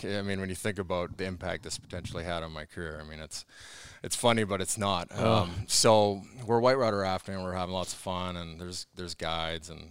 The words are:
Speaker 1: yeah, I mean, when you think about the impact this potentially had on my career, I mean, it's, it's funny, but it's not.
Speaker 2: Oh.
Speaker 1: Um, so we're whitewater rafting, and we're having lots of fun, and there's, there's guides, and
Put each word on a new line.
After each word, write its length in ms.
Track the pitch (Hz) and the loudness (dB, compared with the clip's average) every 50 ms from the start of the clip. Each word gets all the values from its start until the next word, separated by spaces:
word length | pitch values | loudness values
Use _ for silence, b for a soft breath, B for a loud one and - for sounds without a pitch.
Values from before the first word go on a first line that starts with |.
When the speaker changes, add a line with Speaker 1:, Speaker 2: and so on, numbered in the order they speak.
Speaker 1:
yeah, 160 | - 98 101 101 | -6 -4 -4 -2
I 40 | |
mean, 160 | 98 101 98 95 | -2 -2 -2 -2
when 100 | 95 92 | -2 -4
you 60 | 92 | -4
think 240 | - - 110 98 98 | -2 -2 -2 -2 -2
about 380 | 95 85 92 87 87 82 - | -2 -2 -2 -2 -2 -4 -4
the 80 | - 92 | -6 -4
impact 400 | 95 92 85 92 90 87 82 - | -4 -4 -4 -4 -4 -4 -6 -6
this 120 | 87 - - | -8 -10 -10
potentially 440 | - - 95 87 85 - - 87 | -10 -10 -10 -8 -8 -6 -6 -6
had 200 | 82 87 85 82 82 | -4 -4 -4 -4 -4
on 80 | 80 | -6
my 140 | 80 78 76 | -8 -10 -12
career, 340 | - - 95 85 80 76 76 | -10 -10 -8 -8 -6 -8 -8
I 80 | 78 78 | -10 -10
mean, 100 | 78 78 | -12 -12
it's, 260 | 78 78 - - - B B B B B B B B B B B | -12 -10 -12 -12 -12 B B B B B B B B B B B
it's 120 | B 95 - | B -4 0
funny, 300 | - - 120 113 113 107 | 4 4 6 6 6 4
but 160 | 92 101 92 | 2 0 0
it's 180 | 92 - - 110 | -2 -2 -2 0
not. 300 | 101 101 95 87 85 - - | 0 2 2 0 -2 -4 -2
Speaker 2:
Oh. 160 | 104 95 113 113 110 | 2 4 6 6 6
Speaker 1:
Um, 220 | 98 87 85 92 101 | 4 2 0 -4 -2
so 560 | - - - - 117 110 107 104 104 101 98 92 - - - 123 | 2 4 6 8 8 10 8 8 6 2 0 -6 -10 -14 -8 0
we're 140 | 104 117 117 | 2 4 6
whitewater 380 | 120 127 131 135 123 110 104 101 | 6 6 6 6 4 2 2 2
rafting, 360 | 98 95 92 92 - - 98 | 2 0 0 -2 -4 -6 -6
and 80 | 95 | -6
we're 120 | 92 92 90 | -4 -4 -2
having 200 | 92 90 90 92 | -2 -2 -2 -2
lots 200 | 92 87 - - | -4 -4 -4 -6
of 40 | - | -8
fun, 380 | - 98 92 90 90 90 87 | -6 -4 -4 -4 -4 -4 -6
and 240 | 87 85 82 80 80 | -6 -8 -8 -10 -10
there's, 260 | 87 87 90 87 - _ _ | -10 -8 -8 -8 -10 _ _
there's 200 | 90 90 85 82 | -10 -8 -8 -6
guides, 560 | - 87 80 82 82 80 80 82 82 78 85 | -4 -4 -2 -2 -2 -2 -2 -4 -6 -8 -12
and 200 | 80 78 78 80 | -14 -14 -16 -16